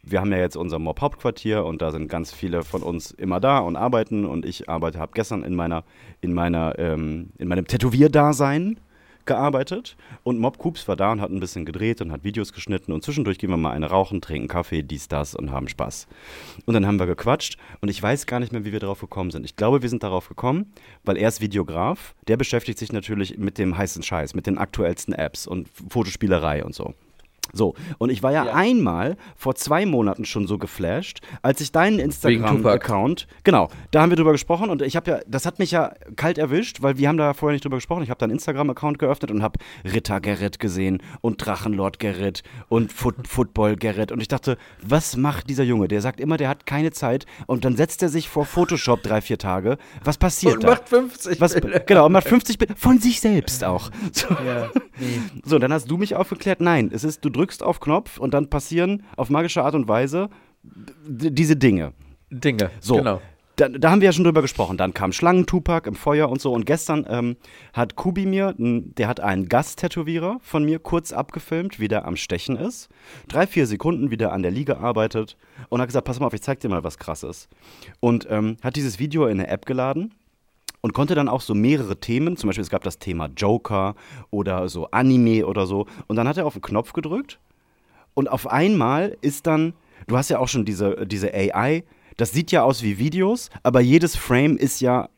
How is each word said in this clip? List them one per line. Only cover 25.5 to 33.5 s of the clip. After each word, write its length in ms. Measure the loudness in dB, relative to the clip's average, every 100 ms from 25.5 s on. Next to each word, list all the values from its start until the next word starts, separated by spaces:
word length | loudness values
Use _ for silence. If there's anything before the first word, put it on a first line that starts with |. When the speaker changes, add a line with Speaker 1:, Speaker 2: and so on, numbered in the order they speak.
| -8 -10 -16 -4
Speaker 1:
Fotospielerei 720 | -2 -2 -2 0 2 2 -2
und 100 | -6
so. 200 | -10 -10 -12 _ _ _ _ -10
So, 200 | 0 0 0 -12 -4
und 140 | -2
ich 120 | 0
war 80 | 2
ja 140 | 2
Speaker 2:
Ja. 80 | 0
Speaker 1:
einmal 640 | 2 2 4 2 0 -2 -4 -12
vor 200 | -6 -6
zwei 320 | -4 0 0 2
Monaten 400 | 2 2 0 -6
schon 200 | -4 -2
so 120 | -4
geflasht, 640 | -6 -4 -4 -4 -6 -14 -18 -2
als 220 | 0 0
ich 100 | 0
deinen 240 | 2 4 2
Speaker 2:
Wegen 140 | 0
Tupac. 180 | 0 2
Speaker 1:
Instagram-Account, 920 | 2 4 4 4 2 2 0 0 -2 -8 0
genau, 280 | 4